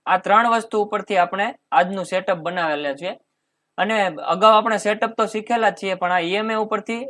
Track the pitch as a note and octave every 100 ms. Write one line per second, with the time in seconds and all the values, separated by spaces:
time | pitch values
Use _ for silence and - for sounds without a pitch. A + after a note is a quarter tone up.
0 | - F#3 F#3 G#3 A#3 A3+ A3 G#3+ G#3 G#3
1 | F#3+ G3 F3 F#3+ A3 - _ D3+ F#3 F#3+
2 | F3 F#3 F#3 F3+ D#3+ F3+ E3 D3 D3 C#3
3 | F3 B3 _ _ _ _ _ - F#3+ A3
4 | F#3+ D#3 - F3 A3 A3 A3+ G#3 G#3 G#3+
5 | A3+ A3+ G#3 A3 G#3+ A#3 G#3+ - G3 F#3
6 | F3 F3+ E3+ G3+ A3 A3 G#3+ G#3+ G#3+ A#3